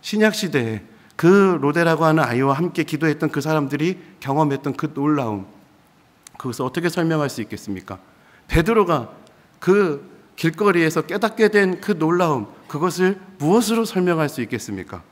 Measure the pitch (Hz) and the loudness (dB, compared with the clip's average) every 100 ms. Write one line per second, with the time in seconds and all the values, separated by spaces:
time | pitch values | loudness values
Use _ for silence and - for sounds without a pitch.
0 | - 208 214 214 185 143 113 107 - - | -4 2 2 2 -2 -2 -2 -6 -10 -20
1 | _ - 165 196 190 170 143 151 170 160 | _ 2 6 6 6 2 0 2 2 2
2 | 160 156 127 120 135 139 170 175 147 151 | 2 2 2 0 0 0 -2 -2 -4 -2
3 | 156 147 156 147 143 156 143 139 160 180 | 0 0 -2 -2 -2 -2 -2 -2 -2 -4
4 | - - 131 139 151 139 139 131 156 - | -12 -14 -4 0 0 0 -4 -6 -6 -2
5 | 143 147 120 104 95 - _ _ _ _ | 0 0 -2 -6 -10 -20 _ _ _ _
6 | _ _ - - 131 117 131 175 170 165 | _ _ -20 -12 -10 -6 -4 -2 -4 -2
7 | 165 156 143 - 104 104 - 95 - 92 | 0 0 -2 -4 -10 -10 -10 -10 -10 -16
8 | _ _ _ _ _ 156 170 226 180 151 | _ _ _ _ _ -2 2 2 2 0
9 | 113 - - _ _ _ - 202 185 143 | -2 -16 -20 _ _ _ 2 2 2 -2
10 | - - _ - 160 165 208 175 160 160 | -10 -20 _ -4 -4 0 2 4 2 0
11 | 156 196 214 220 214 208 196 180 - 185 | -4 -2 -4 2 2 4 2 -2 -4 0
12 | 156 175 175 139 101 - - 147 180 170 | 0 2 2 0 -4 -14 -14 -4 -4 2
13 | 185 196 - - 147 214 208 233 226 185 | 0 0 -8 -4 2 2 2 0 0 0
14 | 180 165 147 131 117 117 - 98 87 92 | 0 0 -2 -4 -6 -6 -8 -10 -10 -16
15 | - | -16